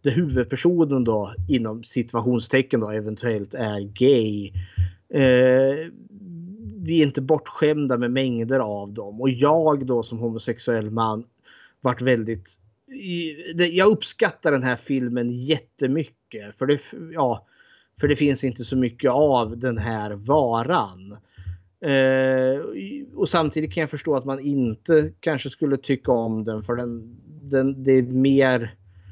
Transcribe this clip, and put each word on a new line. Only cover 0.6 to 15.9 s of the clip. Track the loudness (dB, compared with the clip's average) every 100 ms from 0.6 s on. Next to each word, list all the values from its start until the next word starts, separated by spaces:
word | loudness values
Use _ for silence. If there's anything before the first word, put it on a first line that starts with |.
| 2 2 2 2
då, | 0 0 -4 -8 0
inom | 0 0 -8
situationstecken | -6 -6 -2 -2 0 0 2 0 2 -2
då, | -2
eventuellt | -4 -6 -6 -4 -4 -6
är | -6 -4 -4
gay. | -8 2 4 4 2 -4 -6 -8 -8 -2 -2 -4 _
Eh, | 2 4 6 6 6 4 0 -8 -16 -20 -20 -18 -16 -16 -14 -14 -10
vi | 0 4
är | 4
inte | 2
bortskämda | 0 0 0 0 2 2 0 0
med | 0
mängder | 0 0 -2 0 0
av | 0 -6 -8
dem. | -10 -12 -4
Och | -2
jag | 2 4 4 4 0 0
då | -2
som | -2 -6
homosexuell | -6 -6 -8 -6 -2 -2 -2
man | -2 -2 -2 -8 _ _ -20 _ _
vart | -4 0
väldigt, | 2 2 0 -8 -10 -20 _ _ _
i-, | -14 -8 -6 -8 -10 -10
det, | -2 0
jag | 4 4
uppskattar | 4 -2 -2 -2 0 0
den | 2
här | 0 -2
filmen | -2 -2 0 -2 -2
jättemycket. | -4 -2 -2 _ _ 0